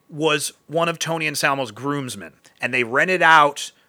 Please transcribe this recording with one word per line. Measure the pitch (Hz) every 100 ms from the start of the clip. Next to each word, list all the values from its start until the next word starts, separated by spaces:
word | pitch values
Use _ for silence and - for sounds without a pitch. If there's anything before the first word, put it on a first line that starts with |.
| _
was | 147 156 151 - - -
one | 151 170
of | 165
Tony | 160 165 156
Anselmo's | 143 151 139 123
groomsmen, | 104 135 143 131 101 85 - _ _
and | 123
they | 127
rented | 113 131 170 180
out | 165 160 147 143 - -